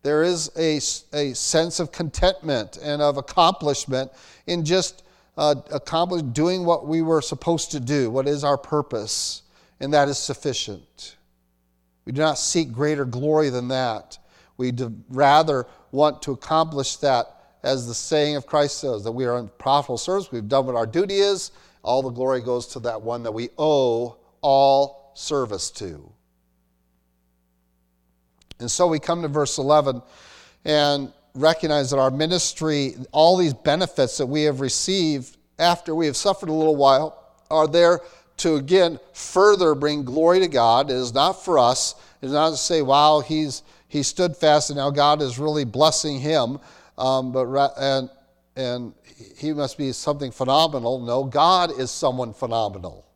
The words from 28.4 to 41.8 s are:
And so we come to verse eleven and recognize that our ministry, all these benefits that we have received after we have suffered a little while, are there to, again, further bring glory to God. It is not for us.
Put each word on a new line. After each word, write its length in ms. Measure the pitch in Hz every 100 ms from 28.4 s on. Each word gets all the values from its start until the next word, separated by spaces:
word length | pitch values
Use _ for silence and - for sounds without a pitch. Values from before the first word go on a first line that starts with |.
| _ -
And 100 | 120
so 160 | - 180
we 120 | 156
come 240 | - 170
to 40 | 160
verse 300 | 143 139 -
eleven 440 | 139 151 139 123 - - - - - _
and 480 | - 151 143 143 135 _ _
recognize 560 | 131 156 165 160 147 131
that 100 | 139
our 120 | 131
ministry, 840 | 135 160 180 - - 160 147 135 - 131
all 240 | 151 165 185
these 180 | 165
benefits 640 | 120 151 156 185 - 127 -
that 80 | 131
we 160 | 151
have 180 | 151 135
received 760 | 135 - - 196 160 143 123 _ _ -
after 340 | 170 170 -
we 120 | 160 156
have 100 | 135
suffered 320 | 202 190 175
a 60 |
little 240 | 156 156 147
while, 580 | 139 135 151 - - _ _
are 160 | 156 156
there 320 | 165 170 175 - - _ -
to, 180 | 175 151
again, 440 | 135 190 170 143 -
further 640 | - - 185 202 202 170 139
bring 300 | 143 147 127
glory 340 | 139 165 185
to 80 | 180
God. 420 | 135 117 117 143
It 60 | 127
is 180 | 123
not 300 | 120 160 185
for 160 | - 156
us. 360 | 120 127